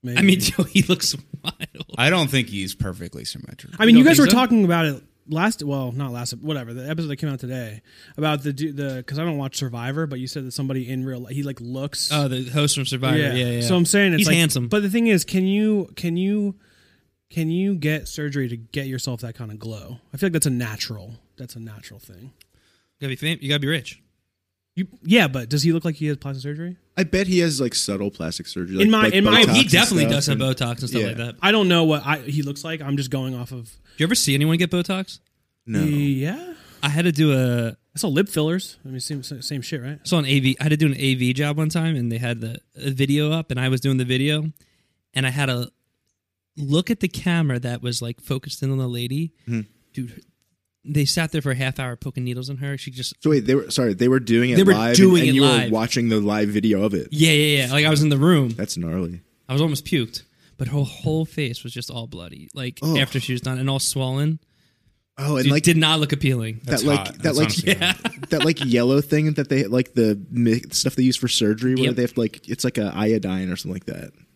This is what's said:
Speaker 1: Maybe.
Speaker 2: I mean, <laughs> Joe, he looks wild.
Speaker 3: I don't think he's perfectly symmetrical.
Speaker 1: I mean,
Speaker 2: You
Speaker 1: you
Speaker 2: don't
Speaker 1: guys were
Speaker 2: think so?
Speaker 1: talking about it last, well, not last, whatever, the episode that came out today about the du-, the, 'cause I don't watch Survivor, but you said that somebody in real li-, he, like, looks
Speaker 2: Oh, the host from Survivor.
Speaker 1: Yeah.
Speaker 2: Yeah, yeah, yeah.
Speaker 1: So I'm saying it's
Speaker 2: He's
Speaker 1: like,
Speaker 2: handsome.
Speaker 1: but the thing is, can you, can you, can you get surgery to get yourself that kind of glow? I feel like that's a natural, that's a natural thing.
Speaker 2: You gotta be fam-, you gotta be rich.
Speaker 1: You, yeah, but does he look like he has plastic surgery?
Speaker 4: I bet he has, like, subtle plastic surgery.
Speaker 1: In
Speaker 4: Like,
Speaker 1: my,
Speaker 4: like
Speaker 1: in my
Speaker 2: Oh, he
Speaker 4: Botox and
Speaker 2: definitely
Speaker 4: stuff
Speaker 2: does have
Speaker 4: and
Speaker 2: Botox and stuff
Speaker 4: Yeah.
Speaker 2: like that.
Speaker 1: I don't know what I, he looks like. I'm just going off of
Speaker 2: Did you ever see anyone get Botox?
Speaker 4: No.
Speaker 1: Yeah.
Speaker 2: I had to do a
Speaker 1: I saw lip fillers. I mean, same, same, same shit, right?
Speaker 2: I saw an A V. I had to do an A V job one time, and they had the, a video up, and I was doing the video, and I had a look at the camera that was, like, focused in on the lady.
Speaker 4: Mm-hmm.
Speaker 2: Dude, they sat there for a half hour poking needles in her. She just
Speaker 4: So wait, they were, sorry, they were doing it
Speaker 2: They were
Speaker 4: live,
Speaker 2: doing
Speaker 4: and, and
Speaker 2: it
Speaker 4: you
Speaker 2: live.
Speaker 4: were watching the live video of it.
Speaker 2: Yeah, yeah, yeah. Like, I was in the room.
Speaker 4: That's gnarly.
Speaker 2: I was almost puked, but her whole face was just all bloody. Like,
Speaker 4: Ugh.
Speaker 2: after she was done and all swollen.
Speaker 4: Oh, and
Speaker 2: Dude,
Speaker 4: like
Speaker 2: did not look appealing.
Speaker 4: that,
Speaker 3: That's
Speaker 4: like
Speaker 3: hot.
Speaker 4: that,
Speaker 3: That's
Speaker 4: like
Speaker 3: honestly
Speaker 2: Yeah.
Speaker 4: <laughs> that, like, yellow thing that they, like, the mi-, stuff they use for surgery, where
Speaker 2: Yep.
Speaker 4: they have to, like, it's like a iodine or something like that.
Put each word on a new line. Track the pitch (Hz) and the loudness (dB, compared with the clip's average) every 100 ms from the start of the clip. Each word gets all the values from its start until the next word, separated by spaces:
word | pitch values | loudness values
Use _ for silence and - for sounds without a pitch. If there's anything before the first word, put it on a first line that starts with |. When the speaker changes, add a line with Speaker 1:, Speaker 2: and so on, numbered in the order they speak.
Speaker 1:
Maybe. | 127 123 | 0 2
Speaker 2:
I | |
mean, | 196 190 | 4 4
<laughs> | |
Joe, | - - | 2 -2
he | 180 196 | 0 2
looks | - 185 - 139 - - | 2 2 0 -6 -10 -14
wild. | - - - - - - | -14 -12 -14 -14 -16 -2
Speaker 3:
I | 131 | 2
don't | 180 147 | 2 2
think | 135 104 | 0 -2
he's | 98 95 - | -6 -8 -6
perfectly | 101 90 87 - - | -8 -8 -12 -12 -12
symmetrical. | - - - - - | -12 -16 -18 -18 2
Speaker 1:
I | 220 | 8
mean, | 233 | 10
Speaker 2:
You | |
Speaker 1:
you | 269 | 10
Speaker 2:
don't | |
Speaker 1:
guys | 330 | 8
were | 277 | 8
Speaker 2:
think | |
so? | 233 | 6
Speaker 1:
talking | 254 233 190 | 6 4 4
about | 170 160 | 4 0
it | 131 _ _ - | -2 _ _ -8
last, | 156 196 226 | -2 0 -2
well, | 147 139 127 | -4 -4 -4
not | 120 139 | -6 -6
last, | 120 120 120 | -6 -8 -10
whatever, | 151 151 117 | -8 -8 -8
the | 120 131 | -12 -8
episode | 156 160 | -6 -6
that | 139 | -6
came | 156 | -6
out | 135 | -6
today | 127 127 117 110 _ - - - | -8 -10 -10 -14 _ -20 -20 -4
about | 151 151 | -2 -2
the | 139 | -4
du-, | 139 156 | -6 -6
the, | 139 139 131 123 | -6 -8 -8 -8
'cause | 139 | -6
I | 170 | -4
don't | 147 | -4
watch | 135 - | -6 -6
Survivor, | 135 117 120 143 160 | -8 -6 -6 -4 -4
but | 131 | -6
you | 127 | -10
said | 156 131 | -10 -10
that | |
somebody | - 135 135 123 | -6 -4 -4 -4
in | 131 131 | -6 -6
real | 127 | -8
li-, | 123 | -8
he, | 135 | -8
like, | 139 131 | -6 -8
looks | 120 127 143 - - | -10 -8 -8 -6 -2
Speaker 2:
Oh, | 147 143 | 0 0
the | 127 127 | -2 -2
host | 139 147 143 | 0 2 0
from | 131 | -2
Survivor. | 131 131 156 | -2 0 2
Speaker 1:
Yeah. | 143 | 2
Speaker 2:
Yeah, | 127 123 | 0 0
yeah, | 120 | 0
yeah. | 120 | 2
Speaker 1:
So | 180 | 2
I'm | 175 | 4
saying | 202 196 | 4 4
it's | 165 | 4
Speaker 2:
He's | 160 | 4
Speaker 1:
like, | 170 | 4
Speaker 2:
handsome. | 160 139 120 | 4 2 0
Speaker 1:
but | 208 | 0
the | 202 | 2
thing | 214 233 | 2 4
is, | 196 - | 4 2
can | 185 185 | 0 2
you, | 202 214 208 180 - | 2 2 2 -2 -6
can | 175 170 | -4 -2
you, | 190 208 202 190 _ _ _ _ _ _ _ | 0 0 -2 -6 _ _ _ _ _ _ _
can | - 160 | -6 -2
you | 170 196 190 | 0 0 0
get | 147 156 - | -2 -4 -6
surgery | - 147 143 127 | -8 -6 -4 -4
to | 117 | -6
get | 113 147 135 | -10 -8 -6
yourself | 131 - 120 | -8 -6 -8
that | 120 113 | -10 -12
kind | 113 | -14
of | 107 | -12
glow? | 113 110 98 120 _ | -12 -12 -14 -18 _
I | 139 | -4
feel | 190 | -2
like | |
that's | 165 147 | 0 0
a | |
natural, | 123 120 107 - 107 98 113 _ _ | -2 -4 -8 -10 -10 -14 -20 _ _
that's | 123 117 | -18 -16
a | |
natural | 113 107 110 104 | -18 -18 -20 -20
thing. | - 92 127 _ _ _ _ _ _ _ | -20 -20 -20 _ _ _ _ _ _ _
Speaker 2:
You | |
gotta | 139 | -10
be | 127 | -6
fam-, | 151 165 | -6 -6
you | 139 | -2
gotta | 147 | -2
be | 139 | 0
rich. | 160 123 - _ _ _ _ _ _ _ - | -4 -6 -16 _ _ _ _ _ _ _ -8
Speaker 1:
You, | 185 - | -8 -8
yeah, | - 226 165 | 2 4 4
but | 131 113 | -2 -4
does | 147 | 0
he | 160 | 2
look | 165 | 2
like | 165 151 | -2 -4
he | 151 | -4
has | 143 | -6
plastic | 139 135 | -8 -10
surgery? | 135 147 170 180 _ - | -10 -10 -12 -14 _ -6
Speaker 4:
I | |
bet | 185 185 190 | -2 0 2
he | 185 | 2
has, | 170 139 | 2 0
like, | 127 - | -2 -2
subtle | - 98 101 | -4 -4 -4
plastic | - 80 82 85 | -4 -8 -8 -10
surgery. | - 90 95 | -8 -6 2
Speaker 1:
In | 208 | 4
Speaker 4:
Like, | |
Speaker 1:
my, | 220 214 | 6 4
Speaker 4:
like | |
Speaker 1:
in | 190 208 | 4 4
my | |
Speaker 2:
Oh, | 226 | 6
he | 220 | 6
Speaker 4:
Botox | 240 | 6
and | 262 | 6
Speaker 2:
definitely | 165 233 185 | 4 4 2
Speaker 4:
stuff | 147 | 2
Speaker 2:
does | 143 143 | 0 0
have | 135 | -2
Speaker 4:
and | 131 127 | -2 -2
Speaker 2:
Botox | 120 120 | -4 -4
and | 123 | -6
stuff | 113 | -4
Speaker 4:
Yeah. | 107 | -4
Speaker 2:
like | 113 | -4
that. | 117 113 | -10 -2
Speaker 1:
I | 185 | 2
don't | 214 190 | 4 4
know | 175 | 4
what | 160 151 143 | 4 2 0
I, | 151 | -4
he | 143 147 | -2 -4
looks | 139 143 | -4 -6
like. | 165 160 | -10 -8
I'm | 143 143 | -4 -4
just | 131 | -2
going | 135 131 127 | -4 -6 -8
off | 120 | -10
of | 127 113 | -12 -16
Speaker 2:
Did | - _ - | -20 _ -4
you | 160 | 0
ever | 240 | 0
see | - 165 | 2 2
anyone | 151 165 | 2 2
get | 175 | 2
Botox? | 180 170 190 190 - _ _ _ _ - | 0 -2 -4 -6 -12 _ _ _ _ -6
Speaker 4:
No. | 107 | -2
Speaker 1:
Yeah. | 151 147 143 135 143 247 359 320 - - | 0 0 0 0 -2 -6 -10 -16 -20 -6
Speaker 2:
I | 143 | -2
had | 147 175 | 0 0
to | |
do | 147 156 | 2 2
a | 135 127 120 117 | 4 2 0 -2
Speaker 1:
I | - _ - | -8 _ -6
saw | 208 | -2
lip | 143 196 | 0 0
fillers. | - 156 180 - - 135 | 0 -2 -2 -6 -16 -14
I | |
mean, | 131 | -12
same, | - 147 | -8 -10
same, | 127 139 | -10 -12
same | - 143 | -8 -8
shit, | 120 151 | -8 -10
right? | 123 151 | -10 -12
Speaker 2:
I | - | -2
saw | 175 | 0
an | 135 | 4
A | 139 | 4
V. | 131 131 | 4 0
I | |
had | 156 | 0
to | 151 | 2
do | 156 | 2
an | 135 | 2
A | 135 127 | 0 0
V | 123 | 0
job | 127 147 147 | 0 -2 0
one | 156 | -2
time, | 165 165 156 | 0 -2 -2
and | 120 | -2
they | 113 | -2
had | 120 117 | -4 -4
the, | 113 123 _ - | -6 -10 _ -10
a | 139 | -8
video | 135 135 143 151 | -2 0 2 2
up, | 160 160 | -2 -4
and | 123 | -2
I | 131 | 0
was | 131 | 0
doing | 135 131 | 0 0
the | 123 | 0
video, | 127 139 151 156 - _ _ _ _ _ | 0 0 -2 -4 -8 _ _ _ _ _
and | - 131 | -4 -2
I | |
had | 131 139 | 0 -2
a | 123 120 _ _ _ _ _ _ _ _ - | -2 -6 _ _ _ _ _ _ _ _ -10
look | 143 147 180 | 0 0 0
at | 233 | -2
the | - | -2
camera | - - 170 156 123 | -2 -2 0 0 -2
that | 123 120 | -4 -6
was, | 123 120 | -6 -6
like, | 117 120 | -8 -10
focused | - 139 143 - | -6 -6 -6 -8
in | 135 | -4
on | 135 | -2
the | 127 | -4
lady. | 120 120 139 165 _ - | -6 -6 -4 -6 _ -6
Speaker 4:
Mm-hmm. | 117 104 _ _ | -6 -6 _ _
Speaker 2:
Dude, | - 123 107 - _ _ _ _ _ - | -12 -12 -12 -20 _ _ _ _ _ -4
they | 147 143 | 0 0
sat | - 160 | 0 0
there | 160 | -2
for | 143 | -2
a | 127 | -2
half | 131 131 | -2 -4
hour | 131 120 | -8 -8
poking | 143 127 | -10 -6
needles | 123 123 127 | -6 -6 -8
in | 139 | -8
her. | 139 139 | -8 -8
She | - | -10
just | 127 123 - | -10 -10 -2
Speaker 4:
So | 151 | 2
wait, | 147 | 2
they | 107 135 | 4 2
were, | - | 2
sorry, | - 123 | 0 0
they | 95 120 | 2 4
were | 131 | 4
doing | 117 117 123 | 4 4 6
it | 127 | 6
Speaker 2:
They | |
were | 196 | 6
Speaker 4:
live, | 185 113 123 | 6 6 8
Speaker 2:
doing | 190 180 | 8 8
Speaker 4:
and, | |
and | 156 | 6
Speaker 2:
it | 131 | 6
Speaker 4:
you | |
Speaker 2:
live. | 139 131 123 | 6 4 2
Speaker 4:
were | 110 | 0
watching | 117 - 117 | 0 0 2
the | 110 | 2
live | 101 104 104 | 2 0 0
video | 104 110 101 | 2 2 2
of | 104 | 0
it. | 98 67 | -2 -4
Speaker 2:
Yeah, | 151 160 | 2 4
yeah, | 151 151 143 127 | 4 4 2 2
yeah. | |
Like, | 139 151 | 2 2
I | |
was | 156 | 4
in | 151 | 4
the | 143 | 4
room. | 151 170 131 | 4 4 2
Speaker 4:
That's | 113 104 - | -2 -6 -6
gnarly. | 85 85 85 87 _ _ _ | -4 -4 -6 -8 _ _ _
Speaker 2:
I | |
was | 131 | -2
almost | 160 139 - | -2 -2 -2
puked, | 165 113 - - _ _ _ | -4 -2 -8 -18 _ _ _
but | 123 | -6
her | 143 | -2
whole | 139 - 131 156 160 | -4 -4 -4 -2 -4
face | - 139 117 | -4 -6 -6
was | 123 | -12
just | 117 120 | -14 -12
all | 123 117 | -12 -14
bloody. | 113 87 69 78 | -16 -18 -18 -18
Like, | - 127 131 | -10 -10 -6
Speaker 4:
Ugh. | 160 156 | -2 0
Speaker 2:
after | 135 135 | 0 -2
she | - | -4
was | 123 | -6
done | 131 127 | -4 -4
and | 135 | -2
all | 135 | -2
swollen. | - - 131 131 147 160 _ _ _ _ _ _ _ - | -2 -4 -4 -2 -2 -4 _ _ _ _ _ _ _ -8
Speaker 4:
Oh, | 139 143 | -2 2
and | |
Speaker 2:
Dude, | 139 | 2
Speaker 4:
like | 143 | 4
Speaker 2:
did | 165 165 | 4 4
not | 156 160 | 4 4
look | 147 | 0
appealing. | 143 139 127 110 110 | 0 0 0 -2 -8
Speaker 4:
that, | 131 | -4
Speaker 3:
That's | 135 127 | -2 2
Speaker 4:
like | 143 | 0
Speaker 3:
hot. | 98 - | 0 -4
Speaker 4:
that, | |
Speaker 3:
That's | 165 143 | -2 2
Speaker 4:
like | 156 | 2
Speaker 3:
honestly | - 175 | 0 0
Speaker 2:
Yeah. | 190 175 185 - | 0 0 -2 -4
Speaker 4:
<laughs> | - 135 | -8 -4
that, | 156 165 | 0 2
like, | 156 | 0
yellow | 139 120 120 139 | 2 2 4 2
thing | 143 151 156 | 2 0 2
that | 151 143 | 0 0
they, | 135 110 | 0 0
like, | 123 127 | 0 0
the | - 110 104 95 | 2 2 2 -2
mi-, | 123 117 113 - | 0 2 2 -2
stuff | - 143 - | -2 -2 2
they | |
use | 127 127 | 2 2
for | 123 | -2
surgery, | - 107 107 127 127 | 0 2 2 0 2
where | 131 | 0
Speaker 2:
Yep. | 120 | 0
Speaker 4:
they | |
have | 120 | -2
to, | - | 0
like, | 113 - - | -2 -4 -10
it's | - | -4
like | 127 120 | -4 -2
a | 104 - | -4 0
iodine | 110 110 95 92 92 | 0 2 0 -4 -4
or | 90 | -6
something | - | -8
like | 92 - | -10 -10
that. | - - _ _ | -12 -14 _ _